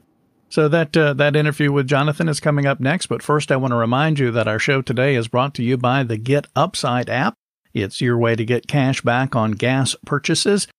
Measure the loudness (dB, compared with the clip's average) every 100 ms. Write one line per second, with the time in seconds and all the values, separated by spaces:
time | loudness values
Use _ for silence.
0 | _ _ _ _ _ 0 2 2 2 2
1 | 2 2 2 2 0 2 2 2 2 0
2 | 0 0 -2 -2 0 0 0 0 0 -2
3 | -2 -4 0 0 2 0 0 0 2 2
4 | 2 2 0 0 0 0 0 0 0 0
5 | 2 0 0 -2 -2 -2 -2 0 0 0
6 | 0 -4 0 -2 0 -2 -2 -2 -2 -2
7 | -2 -2 -2 -4 _ _ _ -4 -4 -2
8 | 0 2 2 0 0 -2 0 0 0 0
9 | 0 0 0 -2 -2 0 0 0 -2 -4
10 | -6 -4 -2 0 0 0 -2